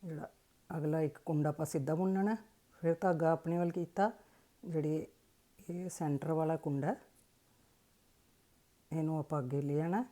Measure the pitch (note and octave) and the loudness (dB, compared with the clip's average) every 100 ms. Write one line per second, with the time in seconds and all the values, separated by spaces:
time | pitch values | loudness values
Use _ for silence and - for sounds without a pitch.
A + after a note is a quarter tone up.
0 | F#3 D#3 - - _ _ _ E3 D3+ D#3 | -8 -10 -10 -14 _ _ _ -4 0 2
1 | D#3 D3+ - D#3 D3+ D3 D#3 D#3+ C3+ D#3+ | 0 -2 -2 2 2 0 -2 -2 0 0
2 | F#3 F#3+ G3 A3 - _ _ - E3 E3 | 2 2 2 0 -6 _ _ -4 0 2
3 | F#3+ E3 D#3+ E3 E3 E3+ F3 E3+ E3+ - | 2 4 4 2 2 0 0 0 -4 2
4 | G3+ A#3 - - _ _ G3+ D#3+ D3+ D#3 | 0 0 -18 -20 _ _ -4 -2 0 -2
5 | - - _ _ _ _ - F3 F3+ - | -4 -14 _ _ _ _ -10 -8 -6 -4
6 | D#3 C#3+ D3+ D#3+ D#3 D#3+ D#3 C#3 C#3+ B3 | -2 -2 0 0 2 0 -2 -2 -2 -2
7 | - _ _ _ _ _ _ _ _ _ | -6 _ _ _ _ _ _ _ _ _
8 | _ _ _ _ _ _ _ _ _ D#3+ | _ _ _ _ _ _ _ _ _ -2
9 | D#3 D#3 D3 D3+ B2+ C#3+ C#3+ C#3+ D#3+ F#3+ | 0 -2 -2 -2 -2 -2 0 0 0 0
10 | B3+ | -2